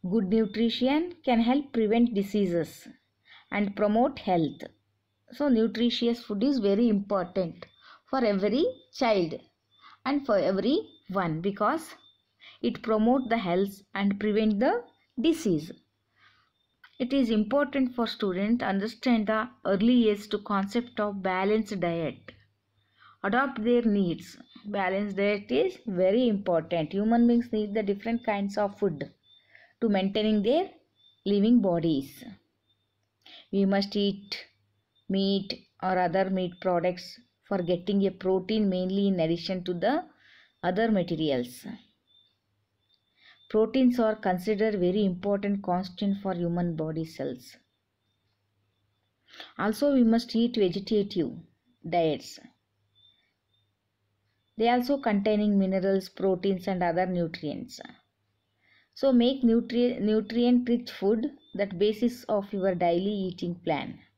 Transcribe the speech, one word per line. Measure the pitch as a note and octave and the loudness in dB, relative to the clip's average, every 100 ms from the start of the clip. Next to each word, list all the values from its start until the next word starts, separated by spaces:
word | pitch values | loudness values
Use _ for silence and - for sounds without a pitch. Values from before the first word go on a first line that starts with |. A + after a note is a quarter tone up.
| F3+ | 0
Good | G#3+ F#3 | -2 0
nutrition | A3+ G#3+ G#3 A#3 A3+ B3 D4 F4+ - | 0 0 0 -2 0 0 0 -2 -6
can | - A#3 | 0 2
help | A#3 C4+ C#4+ | 2 0 0
prevent | A#3+ G#3+ A3+ A#3+ | -2 2 4 2
diseases | G3+ G3 G#3 F#3+ E3+ D#3 - - - _ _ _ - _ | 0 -2 0 0 0 -4 -10 -20 -20 _ _ _ -20 _
and | G3+ G3+ G3+ | -4 -4 -2
promote | G#3 G#3+ C4+ C#4+ | 0 2 2 -2
health. | - F3+ D#3+ - - _ _ _ _ _ _ | 0 0 0 -4 -16 _ _ _ _ _ _
So | - D4 | -4 2
nutritious | A3+ A3 G#3+ A#3 A#3 A#3 A#3 | 2 2 2 0 2 -2 -2
food | - G3+ | -6 -2
is | B3+ C#4 | 0 2
very | G3+ G3+ A#3+ | 2 4 4
important | G3+ G3+ G3+ F3+ G3 F3 - - _ - - _ | 2 0 -2 -2 -4 -4 -8 -20 _ -20 -20 _
for | C4+ | 0
every | A#3 G3 G3+ A#3 A4+ B4+ _ | 2 2 2 2 0 -2 _
child | - A#3+ G3+ E3+ - - _ _ _ - - | -2 2 2 0 -4 -14 _ _ _ -20 -8
and | B3+ C#4+ C#4 | -2 -2 2
for | G3+ | 2
everyone | D#3 G3 G#3+ E4 - _ _ F#3+ F3 D#3 | 2 0 0 0 -2 _ _ -2 -2 -2
because | F#3 G3+ G#3+ D#4+ - - _ _ _ _ - - | -4 0 0 0 -6 -20 _ _ _ _ -20 -6
it | A#3+ A#3+ | -4 -4
promote | A3+ G#3+ A3 C4+ B3 | -2 2 4 2 2
the | A#3 | -2
health | F#3 F3 G3+ - _ | 0 0 0 -6 _
and | G3 G3+ G3+ | 0 0 0
prevent | G#3+ G#3 G#3+ G3+ | 0 2 2 2
the | C4+ A#4 - _ _ - | 0 0 -6 _ _ -2
disease. | C4+ D#4+ A3 D#3+ D#3 - _ _ _ _ _ _ _ _ _ _ - _ | 0 0 0 -2 -4 -16 _ _ _ _ _ _ _ _ _ _ -20 _
It | B3 | -2
is | C#4 A#3 | 0 2
important | A3 G#3 C#4+ C#4+ C#4 B3+ | 2 2 0 0 0 -2
for | B3 A3+ | -2 -4
student | - G3+ F3+ G3+ A#3+ | -2 -4 -2 0 0
understand | A3+ G3 G#3+ - C4 A#3 G#3 | 0 -2 -4 -4 0 0 2
the | A3 G#3+ - | -2 -4 -6
early | - G3 A3+ B3 A3 | -2 2 4 6 4
age | G#3 - | 2 -4
to | G3+ | -8
concept | - G3+ G3+ A#3 A#3+ - | -2 -2 0 -4 -4 -4
of | G#3 G3+ | -4 -4
balanced | F#3 F#3 G3 G#3+ G#3+ G3+ | -4 0 0 0 -2 -4
diet. | E3+ E3+ D#3 - - - _ _ _ _ _ _ - _ G3 | -2 -2 -4 -8 -20 -20 _ _ _ _ _ _ -20 _ -2
Adopt | A#3 C4+ A#3 | 0 -2 -2
their | A3 A#3+ | 2 2
needs. | A3+ G3+ F3+ D#3+ - - - - G3+ | 4 2 0 -2 -10 -20 -20 -18 -8
Balanced | G3+ F#3 F#3+ G#3 F#3+ | -4 -2 -2 -4 -2
diet | G3+ G#3 G3+ | 0 0 -2
is | B3 F#4 - A#3 | 0 0 -4 -6
very | F3+ F#3 A3 B3 | 0 2 4 2
important. | G3+ G3+ E3+ D#3+ E3+ D3+ | 0 0 0 0 -2 -2
Human | G3 G#3+ A#3 A#3+ | 0 2 4 6
beings | A#3 A#3 | 4 2
need | G#3+ G#3 | -2 -2
the | G#3+ | -2
different | G3+ G3+ A3+ A#3 | -2 -2 -2 -4
kinds | A#3 G3+ G3+ G3+ | -2 -2 -2 -2
of | G3+ G3+ | -4 0
food | G3+ D3 - _ _ _ _ - - _ | -2 -2 -10 _ _ _ _ -20 -20 _
to | A#3 | 0
maintaining | G3 F#3+ G3+ G#3+ G#3+ | 2 0 0 2 2
their | G3+ D4+ G4 - _ _ _ _ | 2 0 0 -8 _ _ _ _
living | F#3+ G3+ G#3+ A#3+ | 0 2 6 6
bodies. | G3 E3+ E3 C#3+ C3+ - - - _ _ _ _ _ _ _ _ - - _ | 4 2 2 0 -4 -14 -20 -20 _ _ _ _ _ _ _ _ -20 -20 _
We | G3 | 0
must | G3 G3 G3+ G#3 | 2 2 0 -2
eat | G3+ G3+ G3+ - - _ _ _ _ _ _ | -2 -2 -10 -14 -14 _ _ _ _ _ _
meat | F#3+ G3 G3 G3 - _ _ | -2 0 -2 -4 -12 _ _
or | F#3 F#3 | -2 0
other | F3+ F#3 F#3+ | 0 0 0
meat | F#3+ F#3 F3+ | 0 -2 -4
products | F#3+ F3 F3+ F3+ - - _ _ _ | -2 0 0 -4 -14 -20 _ _ _
for | G3 | -4
getting | E3+ F3+ F3+ G3+ G3 | 0 -2 0 0 0
a | |
protein | F#3+ F#3 F#3+ F#3 A3 G3+ | -2 -2 -2 0 0 0
mainly | F#3 F#3 G3 G3 | 0 -2 0 0
in | F#3 | 2
addition | D#3+ E3+ - F#3 | 0 0 -4 -6
to | F3+ | -6
the | F3 G3 D4+ F#4 _ _ - _ _ | -2 0 -2 -4 _ _ -20 _ _
other | - F#3 A3+ | -4 0 2
materials. | G#3 F3 D#3+ D#3 C3 B2 - - - _ _ _ _ _ _ _ _ _ _ _ _ _ _ - - _ | 0 0 -2 0 -2 -4 -12 -16 -18 _ _ _ _ _ _ _ _ _ _ _ _ _ _ -20 -20 _
Proteins | A3 A3 B3+ B3+ B3 | 0 2 4 2 4
are | A3 G#3+ | 0 0
considered | G3 F3+ F3+ G#3 A3 G#3 | -2 -2 -2 0 0 2
very | F3 G3 | 0 2
important | G3 F3+ G3+ G3+ G3+ G3+ | 0 0 -2 -2 -2 -4
constituent | G3+ F3+ F#3 - G3+ G3 | -2 -2 -4 -4 -4 -2
for | G3 | -4
human | F3 F3 F3 F3 D#3+ | -2 -2 0 -2 -2
body | D#3 D#3+ D#3+ | -4 -4 -8
cells. | - C#3 A#2+ - - _ _ _ _ _ _ _ _ _ _ _ _ _ _ _ _ _ - - - | -6 -8 -8 -16 -20 _ _ _ _ _ _ _ _ _ _ _ _ _ _ _ _ _ -20 -20 -4
Also, | G#3 G#3+ C#4+ | -4 0 2
we | C4+ | 4
must | A#3 A#3 A#3 A3+ | 4 4 0 0
eat | A#3+ A#3+ | 0 2
vegetative | F#3+ G3 G3 G#3+ G3+ F#3 D3+ - - _ _ _ E3 | 0 0 -2 0 0 -2 -4 -4 -18 _ _ _ -4
diets. | F3 D#3+ C#3 - - - _ _ _ _ _ _ _ _ _ _ _ _ _ _ _ _ _ _ _ _ - | 0 0 -2 -8 -20 -20 _ _ _ _ _ _ _ _ _ _ _ _ _ _ _ _ _ _ _ _ -2
They | A3+ | 2
also | B3 B3 C#4 | 2 0 0
containing | B3+ G#3 G#3 G#3+ G#3 G3+ | 0 0 2 2 2 2
minerals, | F#3+ F#3+ F#3+ G3 F#3+ | 2 0 2 0 -2
proteins | - F#3+ F#3 G3 F#3 F#3+ | -4 0 0 0 -2 -2
and | F#3 | -2
other | F3 E3+ F#3 | 0 0 0
nutrients. | F3+ E3 E3 D3+ - - - - - _ _ _ _ _ _ _ _ _ | 0 -2 -4 -8 -8 -12 -16 -20 -20 _ _ _ _ _ _ _ _ _
So | - C#4 | 0 4
make | B3 A#3+ C#4 | 6 4 4
nutri-, | B3 A3+ A#3 A#3+ A#3+ - | 4 4 2 0 0 2
nutrient-rich | G#3 G#3+ G#3+ A3+ A#3+ B3 B3 A#3+ B3 | 2 2 0 0 4 4 4 -2 -2
food | - F#3+ A3 C#4+ - _ F3+ | -4 0 0 -2 -8 _ -6
that | G3+ E3+ | -6 0
basis | G#3 G#3+ A#3+ A#3+ - | 0 2 -2 -2 -4
of | G#3+ G3+ | -4 -2
your | G3+ F#3+ F3+ | -2 -2 0
daily | F3 F3 G3 | 0 2 0
eating | G#3 F#3 F3+ F3 F3 | -4 -6 -6 -8 -6
plan. | - D3 - - _ | -4 -4 -4 -14 _